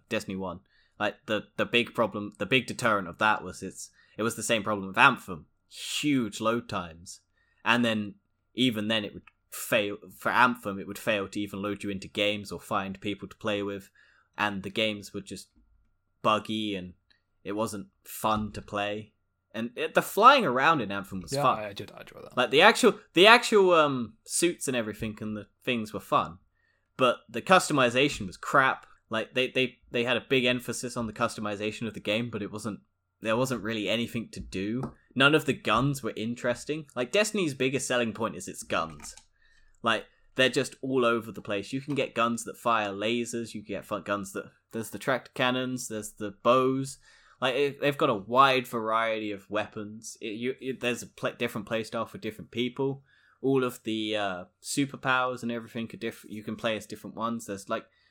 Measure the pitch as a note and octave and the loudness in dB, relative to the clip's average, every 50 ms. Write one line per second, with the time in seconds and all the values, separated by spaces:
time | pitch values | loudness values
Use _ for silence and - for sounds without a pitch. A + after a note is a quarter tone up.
0 | _ - A#2 G#2+ - - F#2+ F#2+ F#2+ F2+ F2 F#2 - _ _ _ _ _ _ - | _ -6 -6 -4 -4 -4 -6 -6 -6 -8 -8 -10 -14 _ _ _ _ _ _ -2
1 | G#2+ G#2 - - _ - A2 G2+ - - _ - G#2 F#2+ A#2+ A#2+ A#2 - - - | -2 -2 -2 -4 _ -4 -4 -4 -4 -4 _ -4 -2 2 2 2 2 0 0 0
2 | A#2 G2 G2+ G#2 G#2 G2+ - - G2+ F#2 C3 C3 B2 - - - B2 A#2 G#2+ G2+ | 0 0 -2 -4 -8 -8 -8 -8 -2 0 2 2 0 -2 -4 0 2 2 2 2
3 | F#2 E2+ E2 - G#2+ G#2+ G#2+ - - F2+ - - F#2+ F#2+ - - - - _ _ | 0 -4 -2 2 2 2 2 2 -2 -8 -12 -10 -12 -12 -12 -14 -16 -18 _ _
4 | _ _ _ - G#2 A#2 - A#2 G#2+ - A#2 G#2+ G2 A2 G#2+ G2+ F#2+ F#2+ F#2+ A#2+ | _ _ _ -4 -2 -2 -2 -2 -2 0 0 0 0 0 -2 -4 -4 -2 4 6
5 | B2+ D3 D#3+ - - - F2+ D2+ - _ _ _ _ _ - - - - - - | 6 6 6 4 -4 -10 -12 -12 -14 _ _ _ _ _ -16 -12 -8 -6 -4 -2
6 | D3+ D3+ C#3 C3 A#2 G2+ - - A2 A2 A#2 A#2+ A#2+ - G#2+ F#2+ F2 E2+ E2 E2 | 0 2 2 2 0 -2 -4 -2 0 0 0 0 -2 -4 -6 -6 -6 -8 -12 -16
7 | F2+ - - - _ _ _ _ _ _ _ _ - G#2+ A#2 A#2+ A#2+ A#2 A2 G#2+ | -18 -20 -20 -20 _ _ _ _ _ _ _ _ 2 2 4 4 4 2 0 -2
8 | G#2 G#2 G2 _ _ _ _ _ _ _ - A2+ B2+ B2+ G#2+ G#2+ G#2 G#2+ A2+ A2 | -4 -8 -10 _ _ _ _ _ _ _ -2 0 0 0 0 0 -2 -2 -2 -2
9 | G2+ - - - - _ _ _ _ _ - - - - C3 A2+ G#2 G2+ G2+ - | -2 -6 -10 -14 -18 _ _ _ _ _ -12 -12 -2 0 2 2 2 0 -4 -8
10 | - F#2 - - - A2 F#2 A2 B2 B2 A#2+ - - G#2 F#2+ G2 F2 F2 G2+ - | -14 -18 -12 -6 -4 2 4 6 6 6 4 0 -6 -6 -6 -6 -8 -10 -12 -6
11 | - A#2 A2 G2+ G2 F#2 - G#2 G#2 G2 - G2 G2+ G#2 G2+ G2 - G2+ G2 F#2 | -2 0 0 0 -2 -4 -6 -6 -6 -6 -6 -4 -4 -4 -4 -4 -6 -8 -8 -8
12 | - F2+ - G#2+ G#2 G#2 G#2 G#2 G2 F#2+ F2+ E2+ - - A2+ G2+ F#2+ F#2+ F#2+ - | -10 -6 -2 0 0 0 0 -2 -6 -10 -12 -12 -6 -4 -4 -4 -4 -4 -8 -8
13 | - G#2 G2 - - F2+ - - - A2 G#2 G2+ G2+ G2+ G2+ G2 F#2+ - _ _ | -6 -8 -8 -8 -10 -14 -12 -8 -4 -2 -2 -2 -2 -4 -6 -8 -12 -16 _ _
14 | _ _ _ _ _ _ _ - G#2 G#2 G2+ G2 F#2 G2+ - A2+ A2 G#2+ G#2 G2+ | _ _ _ _ _ _ _ -2 -2 -2 -2 -4 -8 -6 -2 0 0 0 -2 -4
15 | G2 - - G2 F#2+ - G2 F#2 - _ _ _ _ _ _ _ _ _ _ _ | -10 -12 -12 -12 -12 -12 -14 -14 -16 _ _ _ _ _ _ _ _ _ _ _
16 | _ _ _ _ - A2+ G#2+ G#2 G#2+ - A2 G#2+ G#2+ G#2 G2 F#2 F2+ F2+ F2 _ | _ _ _ _ 2 2 2 2 0 -2 -4 -2 -2 -4 -4 -6 -8 -10 -14 _
17 | _ _ _ _ _ _ _ _ - - G#2 G#2 A2+ - - G2 F#2+ - _ _ | _ _ _ _ _ _ _ _ -10 -6 -4 -4 -4 -4 -4 -8 -12 -14 _ _
18 | _ - - - - A2 G#2+ G#2+ G#2+ G#2+ - G#2+ - - G#2 G2+ G2+ G#2 G#2 G#2+ | _ -16 -8 -2 0 0 0 0 -2 -4 -8 -10 -10 -6 -4 -4 -2 -4 -4 -8
19 | G#2 - _ _ _ _ _ _ _ _ - - A#2 A#2+ - B2 D3+ - - F3 | -10 -14 _ _ _ _ _ _ _ _ -8 -8 -8 -6 -6 -6 -6 -2 0 0
20 | D#3+ - - F#3+ G#3+ B3+ D4 C4+ G#3 C#3 A#2+ C3 C#3 D#3+ E3 C#3+ G#2+ F#2+ G2+ G2+ | 0 0 4 8 8 8 8 8 6 2 2 2 4 4 4 2 0 -4 -6 -6
21 | F#2+ - G2 F#2 E2+ - C3 C#3 C#3+ B2+ G#2+ G#2+ G#2+ G2+ G2 G2+ G2+ - - - | -8 -8 -10 -10 -8 -6 -2 2 2 2 2 0 -2 -8 -10 -10 -12 -12 -14 -18
22 | G2+ - - - - - - A#2+ B2 A2+ B2+ D3 F3+ A3 A#3 - - G#3 - - | -18 -18 -18 -18 -18 -6 -2 0 0 4 6 8 8 8 8 8 6 4 4 2
23 | - _ - E3 F#3+ A3 A#3 A#3+ A#3+ - A3+ G3+ F#3+ F#3 F3 D#3+ D3+ D3 C3+ B2+ | -4 _ 4 8 10 10 10 10 8 6 6 6 8 8 8 6 6 4 2 -2
24 | A#2 G#2+ - _ _ - - - F3 F3 E3+ - - C#3+ B2+ A#2+ A2 G#2+ G2+ - | -6 -8 -12 _ _ -6 -2 0 0 0 0 -2 -4 -2 -2 -2 -2 -4 -6 -6
25 | A#2 A2 G#2 - A2 G#2+ G#2+ G#2 G2+ - _ _ - C3 B2 A#2 G#2+ G#2+ - F#2+ | -6 -8 -8 -8 -8 -8 -8 -8 -10 -14 _ _ -4 -4 -2 -2 -4 -6 -8 -10
26 | - - D3+ C3 F2+ D#2 E2+ - _ _ _ _ _ _ _ _ _ _ _ - | -4 0 0 0 0 0 -6 -14 _ _ _ _ _ _ _ _ _ _ _ 2
27 | C3 A#2+ A2 - _ - - A#2 G#2+ - F#3+ F3+ - - D3+ C#3 B2+ A#2+ A#2+ B2+ | 4 4 4 2 _ -10 -10 -4 4 6 6 6 6 4 2 2 4 4 4 4
28 | C#3+ C#3+ C#3 - G#2 F2+ - - - - - C#3+ C3 C3 G2+ - - - - _ | 2 2 0 -4 -8 -10 -10 -10 -2 2 4 6 6 4 2 -2 -6 -18 -20 _
29 | _ - A2 A2 - - - B2+ C3 A#2+ - C3+ B2+ A#2+ - _ _ _ - A#2+ | _ -6 -6 -6 -4 -2 -2 -2 -2 0 2 0 0 0 -2 _ _ _ -2 -2
30 | A#2 B2 B2 A2 - - C3+ C3 A#2+ B2 B2 B2 - - A#2 - - B2 - B2 | 0 0 0 -2 0 2 2 2 4 2 0 0 -2 -6 -6 -6 -6 -6 -6 -4
31 | A#2 G#2+ G#2+ - A#2+ A2+ - - G#2+ G#2 G#2 G2 G#2+ G#2+ G#2+ - A#2 A2 - G2 | -6 -4 -2 0 -2 -2 -2 -4 -6 -6 -4 -4 -4 -4 -4 -4 -6 -8 -8 -6
32 | - G#2+ G#2 A2+ A#2+ A#2+ A2+ G#2 G2+ F#2 G2+ G#2+ G#2+ A2+ G2 - _ _ _ _ | -2 0 0 0 -2 -4 -6 -6 -6 -8 -8 -8 -8 -8 -8 -10 _ _ _ _
33 | _ _ _ _ G2+ A2 A2 A#2+ C3 B2+ B2+ A2 F2+ A2 A2+ A2 G#2 F#2 G#2+ A#2 | _ _ _ _ -2 0 0 2 2 0 -2 -4 -4 -4 -4 -2 0 0 0 0
34 | A#2 A2+ - A#2 G#2+ - - F#2+ - - - F#2+ G2 G#2 A#2 B2+ - - - _ | 0 -2 -4 -6 -8 -8 -10 -14 -12 -8 -6 -4 -4 -4 -4 -4 -6 -8 -10 _
35 | _ _ - B2 C3+ C#3+ D#3 D3+ C#3+ C#3 A#2 G2 - A2 G#2+ A#2 C3 C#3+ C#3 C3+ | _ _ 2 4 6 6 6 4 2 0 -2 -2 0 0 2 2 2 0 -2 -2
36 | A2+ A2 - - A2 A#2 A#2+ - - B2 A#2 - - - D3+ D#3+ D3+ - - A#2+ | -6 -8 -6 -6 -6 -6 -6 -4 -2 -2 -2 -2 -4 -8 -8 -8 -10 -8 -6 -6
37 | B2+ B2 - G3+ A3 G#3+ - G3+ F#3 D3 B2 - C3 C3+ C3+ C3 - - C3 B2 | -4 0 2 2 2 2 0 -2 -2 -2 -2 0 -2 0 0 -2 -2 0 0 0
38 | A#2+ A2+ F#2+ - A2 G2+ - F2+ - - D#2+ - - - G#2+ F#2 E2 D#2+ D#2 - | 0 -2 -2 -4 -4 -4 -6 -8 -10 -12 -12 -12 -8 -4 -2 -2 -2 -4 -8 -14
39 | - - - - - _ _ _ _ _ _ _ _ _ _ _ - A2+ A2 G#2+ | -16 -18 -18 -20 -20 _ _ _ _ _ _ _ _ _ _ _ -2 0 0 0
40 | - - _ _ _ _ _ - C3 B2+ B2 C#3+ B2+ - - - - C3 C3 C3 | -2 -8 _ _ _ _ _ 2 2 4 4 2 -2 -2 -4 -10 -6 -2 2 4
41 | A#2+ A#2 A#2 A2+ G#2+ A2+ F#2+ G#2+ - A2 G#2 G2+ G2 - - C3+ C3+ D3+ C#3+ C3+ | 4 4 4 2 -2 -6 -12 -12 -8 -6 -4 -4 -4 -4 -6 -6 -6 -4 -2 -2
42 | A#2 - - A#2 A#2 - A#3 A3+ - - - - - A#2+ A#2 A2 G#2+ G2+ G2 G2 | -2 0 0 0 0 0 0 -2 -6 -10 -10 -4 0 2 2 2 0 -2 -2 -2
43 | G#2 A2+ A#2+ A#2+ A#2 A#2 - A#2 A#2 A2+ - G#2+ G2+ - G2 D#2+ - - G#2+ G2 | -2 0 0 0 -2 -2 -4 -6 -6 -8 -10 -12 -10 -8 -8 -8 -6 -6 -6 -4
44 | - G2+ G2+ G2+ G2 - - G#2 - - - _ _ _ - A#2 G#2+ - - G2+ | -2 -2 -2 -2 -4 -6 -8 -8 -10 -10 -14 _ _ _ -8 -8 -8 -8 -10 -6
45 | - C#3+ C3 A#2+ - - - - C3 B2+ B2 B2+ B2+ B2+ B2+ B2+ - - A2 G#2+ | -2 -2 -2 -2 -4 -6 -4 0 0 0 0 0 -2 -4 -6 -6 -8 -6 -8 -8
46 | G#2 - - - G#2+ G2+ G2 _ - A#2+ B2 C3 C3 C3 C3 C3+ C3+ C3+ - - | -8 -10 -10 -10 -10 -10 -6 _ 4 4 6 6 4 2 0 0 -4 -6 -10 -14
47 | _ - - - _ - - - B2+ C3+ A#2+ C#3 C#3+ C#3 C3+ - - D3 C#3 - | _ -20 -20 -20 _ -20 -8 -4 -2 0 2 2 0 0 0 0 0 0 2 2
48 | D#3+ C#3 A#2 G2 F#2 G#2+ A#2+ B2+ C#3 C3+ C3 C3 B2 - - A#2 A2 A2 A2 A2+ | 2 2 2 0 -2 2 6 8 8 8 6 4 0 -2 -4 -4 0 0 2 2
49 | A2+ A2+ A2 A2 G#2+ G#2 G2+ G2 - - G2+ G#2 G#2 - - G#2+ G#2 G#2+ G#2+ A2+ | 2 2 0 -2 -4 -6 -6 -8 -8 -4 -2 -2 -2 -4 -6 -10 -10 -10 -12 -14
50 | - - - - - A2+ G2+ A#2 A#2+ B2+ B2 - A#2+ C3 B2 - B2 B2 A#2+ A#2 | -16 -16 -14 -12 -10 -10 -8 -4 -4 -4 -4 -4 -6 -8 -6 -2 -2 -2 -2 -4
51 | A2+ - _ - - A#2+ - - A#2+ A#2 - A#2 G2+ - A#2 A2+ A2 - - A#2 | -6 -12 _ -6 -6 -6 -4 -4 -4 -4 -4 -6 -6 -4 -4 -4 -4 -4 -4 -6
52 | A2 - - F#2+ - A2 G#2+ - E2+ - - A#2 B2 B2 B2 - C3+ C3+ C#3 C#3 | -6 -6 -8 -10 -8 -8 -8 -10 -12 -8 -4 -2 -2 -2 -2 -2 -2 -2 -4 -6
53 | - _ _ _ _ _ _ _ - C3+ C3+ C3+ B2+ B2 A#2+ - - A2+ A2 A2 | -12 _ _ _ _ _ _ _ 0 2 2 2 2 0 -2 -6 -6 -4 -2 -2
54 | G#2+ G#2+ G#2+ G#2 G2+ G2 F#2 F2 F#2 - _ _ - - - D3 C#3 C3+ C3+ B2 | -2 -2 -2 -2 -2 -2 -4 -6 -10 -14 _ _ -10 -4 -2 -2 -2 -2 -4 -4
55 | - C3+ B2+ B2+ B2+ B2+ B2+ A#2+ - A#2 A#2+ A#2 A2+ G#2+ - A#2+ A2+ A2 - F#2+ | 0 0 2 2 2 0 -2 -4 -6 -6 -6 -6 -8 -8 -8 -8 -8 -8 -8 -8
56 | A#2 A2+ G#2+ - - - G#2 G#2+ G#2+ A2+ G#2+ G2 - A#2 A2 G#2 G2 - G#2+ - | -8 -8 -8 -8 -12 -14 -14 -12 -10 -10 -6 -4 -2 -2 -2 -4 -6 -10 -14 -14
57 | - G2 - - A2 A#2 A#2 A2+ - - G2+ F#2+ - - A2+ A2 - _ _ _ | -14 -12 -8 -6 -4 -4 -4 -6 -6 -8 -10 -8 -6 -6 -6 -6 -6 _ _ _
58 | _ _ | _ _